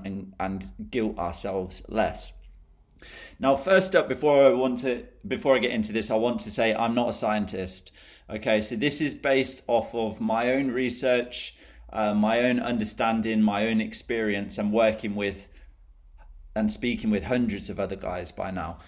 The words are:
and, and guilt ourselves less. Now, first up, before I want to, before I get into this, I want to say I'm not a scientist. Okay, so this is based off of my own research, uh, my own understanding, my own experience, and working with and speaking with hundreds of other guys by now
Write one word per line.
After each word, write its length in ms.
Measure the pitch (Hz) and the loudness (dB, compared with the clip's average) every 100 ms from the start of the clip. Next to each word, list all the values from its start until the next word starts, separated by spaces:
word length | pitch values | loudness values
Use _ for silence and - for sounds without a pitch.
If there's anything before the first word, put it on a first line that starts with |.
and, 300 | 101 98 95 - | -8 -10 -10 -6
and 240 | 95 98 - - 107 | -6 -6 -10 -14 -6
guilt 280 | 123 107 - | -2 -2 -4
ourselves 640 | 87 85 101 95 90 - - | -6 -6 -6 -4 -6 -10 -6
less. 440 | 110 92 - - - - - - _ _ - - - - - | -2 -2 -2 -14 -16 -20 -20 -20 _ _ -20 -20 -20 -18 -2
Now, 160 | 135 | 2
first 400 | 135 185 190 185 | 2 4 4 6
up, 140 | 175 143 | 2 2
before 380 | 123 147 143 135 | 0 4 8 8
I 80 | |
want 240 | 123 131 120 | 6 2 0
to, 260 | 131 120 - - 98 | -2 -4 -6 -12 -6
before 280 | 113 139 127 | -2 4 4
I 20 | |
get 140 | 120 | 4
into 200 | 117 107 | -2 -2
this, 180 | 110 107 | -2 0
I 40 | |
want 260 | 113 120 110 | 2 2 -2
to 100 | 107 | -4
say 240 | 123 113 | 0 0
I'm 200 | 104 117 | 2 0
not 160 | 120 113 | 0 0
a 20 | |
scientist. 800 | 110 110 107 98 98 90 - - - - - - | 0 0 0 -2 -6 -8 -10 -18 -20 -20 -20 -10
Okay, 320 | 110 120 107 | -4 2 2
so 140 | 107 | 2
this 260 | 113 143 147 | 0 0 0
is 140 | 147 | -4
based 480 | - 139 135 131 - - | -2 2 2 0 -4 0
off 260 | 117 110 | 0 0
of 260 | 117 110 101 | -4 -4 -2
my 300 | 110 113 123 | -2 0 0
own 220 | 135 135 | 0 0
research, 840 | 120 127 120 131 123 120 - - - - - - | -2 -2 0 2 2 0 -8 -14 -16 -20 -20 -10
uh, 200 | 110 104 | -2 0
my 280 | 104 107 120 | 2 4 4
own 180 | 123 123 | 2 2
understanding, 840 | 120 117 104 - 113 113 110 110 | 0 -2 -2 0 0 0 0 2
my 280 | 104 101 110 | 2 2 0
own 120 | 110 | 0
experience, 760 | - - - 117 107 101 101 - | -2 -6 -4 -2 0 -2 -4 -4
and 140 | 104 | 0
working 420 | 107 113 107 107 | 4 4 2 -4
with 340 | 104 101 - - - - - - - - - - - - 110 | -2 -4 -4 -14 -20 -20 -20 -20 -20 -20 -20 -20 -20 -10 -2
and 160 | 107 | -2
speaking 380 | - 123 117 110 | -2 -4 -2 0
with 120 | 101 | 0
hundreds 480 | 104 123 113 98 - | 0 0 0 -4 -6
of 80 | 92 | -6
other 160 | 92 | -6
guys 380 | 95 98 90 87 | -6 -6 -6 -8
by 180 | - 95 | -8 -6
now 280 | 92 82 80 | -6 -8 -10